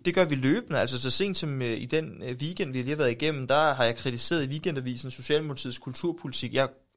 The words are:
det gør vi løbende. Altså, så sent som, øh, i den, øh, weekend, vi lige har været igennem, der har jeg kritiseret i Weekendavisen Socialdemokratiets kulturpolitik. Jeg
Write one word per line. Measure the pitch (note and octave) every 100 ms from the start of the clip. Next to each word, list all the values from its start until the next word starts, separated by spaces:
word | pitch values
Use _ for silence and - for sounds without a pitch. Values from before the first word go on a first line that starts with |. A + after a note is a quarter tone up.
| F3+
det | F3
gør | F3
vi | C#3
løbende. | C3 F#3+ B3 C#3
Altså, | A#2 B2+
så | B2+
sent | - G3+ F#3
som, | D#3+ C#3
øh, | A#2+ A2
i | A#2
den, | D#3 D#3 G2+
øh, | A#2+ B2
weekend, | D3+ F3 E3+
vi | B2+
lige | B2
har | D3+
været | C3+
igennem, | A#2 D3+ D3 B2+
der | C#3 D#3
har | C3
jeg | A#2 A#2
kritiseret | C#3 A#2+ - E3+
i | C3+
Weekendavisen | D3+ F3+ D3 B2+ B2 C3
Socialdemokratiets | - B2+ D3+ D#3 C3+ C3 A#2+
kulturpolitik. | - B2+ F3 E3+ D3 B2+ B2
Jeg | C3 C3+ - _